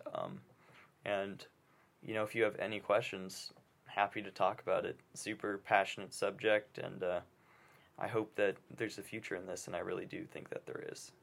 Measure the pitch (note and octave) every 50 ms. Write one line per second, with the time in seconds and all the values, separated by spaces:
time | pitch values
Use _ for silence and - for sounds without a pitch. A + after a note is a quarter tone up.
0 | - - - - G1+ G1+ G1+ - - - - _ - - - - - - _ _
1 | - G2+ G2+ G2 G2 G2+ F#2+ - - - _ _ _ _ _ _ _ _ _ _
2 | - - A2 G#2+ G#2+ G#2+ - A#2 A2 G#2+ - - F#2 G#2+ A2 G2+ - - G2+ A2
3 | B2 - G2 F#2+ F#2+ F#2+ - - - - - - - _ _ _ _ - - G2
4 | G2+ G2+ - A2+ G2+ G2 - - G2 G2 G#2+ - - F#2+ F#2 - - - - -
5 | - _ - - - G#2+ A2 - - G#2 G2 G2 - - A2 G2 G2 - - G#2
6 | F#2+ F#2 - - - G2 G2 - G#2+ A2 G#2+ G#2+ - - - - - F2 F#2 F#2+
7 | F#2 F2+ F2+ F2 - - _ _ _ - - - - - - - - - - -
8 | - G#2 A2+ A2 A2 - - - G#2 G2 G2 - - - - - A2+ G#2 - G2+
9 | F#2+ - G#2+ A2 - - G2 F2+ F#2 F#2 F2+ - - - F2+ F2 F2+ F#2 F#2 F#2+
10 | F2+ F#2 - F#2 - - - - - - - - - - - - - - - -
11 | - - - _